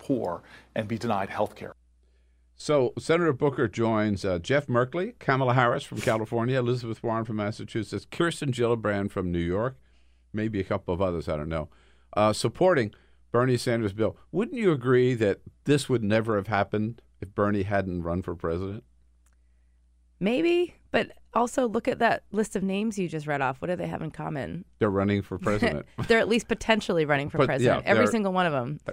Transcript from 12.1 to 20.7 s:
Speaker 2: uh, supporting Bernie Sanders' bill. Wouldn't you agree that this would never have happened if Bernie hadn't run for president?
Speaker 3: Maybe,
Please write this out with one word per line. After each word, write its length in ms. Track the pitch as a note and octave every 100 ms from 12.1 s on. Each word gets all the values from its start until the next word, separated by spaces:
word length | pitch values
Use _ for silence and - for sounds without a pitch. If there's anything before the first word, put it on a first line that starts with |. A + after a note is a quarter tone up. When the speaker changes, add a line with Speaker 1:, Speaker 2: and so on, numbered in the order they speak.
| -
Speaker 2:
uh, 160 | G#2+
supporting 600 | G#2+ B2 - F3+ D#3 G#2 - _ _ _
Bernie 280 | A#2+ B2+ B2
Sanders' 340 | B2+ A#2 G#2+
bill. 240 | G2+ G#2 - -
Wouldn't 240 | E3 C4 B3+
you 160 | G3+
agree 420 | C#3+ B2+ B2 B2+
that 260 | B2 G#2 F#2 - -
this 240 | - C#3+ -
would 140 | B2
never 340 | G2+ A2 A2+ G#2
have 100 | G2
happened 560 | G2+ G2 G#2+ G#2+ A#2 - _
if 140 | G2
Bernie 300 | - G#2 G#2
hadn't 380 | F#2+ G2+ F#2+ F2+
run 200 | E2 F2+
for 120 | F2+
president? 500 | E2+ E2+ E2+ F#2+ G#2 - _ _ _ _ _ _ _ _ _ _ _ _ -
Speaker 3:
Maybe, 560 | F#3+ B3+ E4+ F4 F4